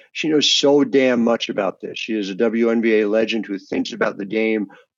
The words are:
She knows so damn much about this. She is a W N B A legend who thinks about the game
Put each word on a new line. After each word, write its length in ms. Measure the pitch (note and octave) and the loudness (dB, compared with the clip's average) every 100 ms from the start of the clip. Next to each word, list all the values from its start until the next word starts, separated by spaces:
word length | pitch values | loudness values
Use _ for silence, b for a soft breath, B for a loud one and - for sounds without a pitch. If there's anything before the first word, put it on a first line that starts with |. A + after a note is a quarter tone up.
| b | b
She 160 | - D#3 | -6 -2
knows 240 | D3+ B2+ | 0 2
so 320 | - C#3+ D3 | 2 4 4
damn 400 | C3 C3+ C3 A#2+ | 4 2 4 2
much 240 | A#2 A2+ - | 2 0 -2
about 320 | G#2+ F#2+ - | -4 -4 -6
this. 180 | F#2 - | -10 -10
She 180 | - A2 | -6 -4
is 140 | G2 | -4
a 60 | F#2 | -2
W 340 | A#2 A#2 A#2 | 0 2 2
N 120 | A2+ | 2
B 180 | A2+ A2 | 2 2
A 80 | G#2 | 2
legend 380 | A2 A2 A2+ G2 | 2 0 -2 -4
who 120 | G2 | -8
thinks 360 | - C3 C3 | -6 -6 -4
about 240 | A2 A2 - | -4 -4 -4
the 80 | G2 | -6
game 420 | A2 A2 A2 G2 B B | -2 0 -2 -4 B B